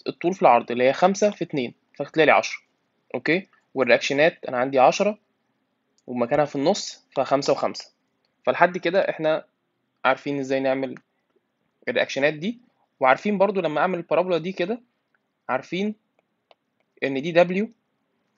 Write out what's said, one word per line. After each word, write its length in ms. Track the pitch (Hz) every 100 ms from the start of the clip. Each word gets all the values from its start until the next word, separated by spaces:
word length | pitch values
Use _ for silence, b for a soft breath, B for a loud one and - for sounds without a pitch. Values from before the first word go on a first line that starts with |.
| -
الطول 260 | - 170
في 80 | 190
العرض 280 | 160 120 113
اللي 140 | 120
هي 80 | 127
خمسة 380 | - 185 196 208
في 140 | 208
اتنين، 300 | 165 147 120 - _
فطلع 300 | - 143 -
لي 60 | 135
عشرة. 320 | 104 - - _ _ _ _ _
أوكي؟ 340 | 127 151 175 - _ _
والرياكشنات 680 | 131 123 117 - 139 160 -
أنا 140 | - 123
عندي 200 | 131 135
عشرة 400 | 135 - 202 208 _ _ _ _ _ _ _ _ -
ومكانها 380 | 123 120 147
في 120 | 147 143
النص، 500 | 147 208 - - _ -
فخمسة 360 | 165 139 139
وخمسة. 400 | 139 107 95 - _ _ _ _ _ -
فلحد 320 | 127 175 180
كده 320 | 170 185 -
إحنا 340 | - 156 156 - _ _ _ _ _
عارفين 340 | 127 131 143 143
إزاي 220 | 131 135
نعمل 340 | 135 135 131 123 _ _ _ _ _ _ _ _ -
الرياكشنات 460 | 120 - 135 143
دي، 260 | 151 185 233 _ _ _ -
وعارفين 380 | 131 - 208 196
برضو 220 | 202 196
لما 200 | 165 151
أعمل 180 | 180 180
البارابولا 400 | 165 156 185 165
دي 140 | 170
كده، 300 | 185 175 240 _ _ _ _ _ _ -
عارفين 460 | 131 - 175 208 214 _ _ _ _ _ _ _ _ _ -
إن 180 | 135 135
دي 420 | 160 165 175 185
W 40 | 233 _ _ _ _ _ _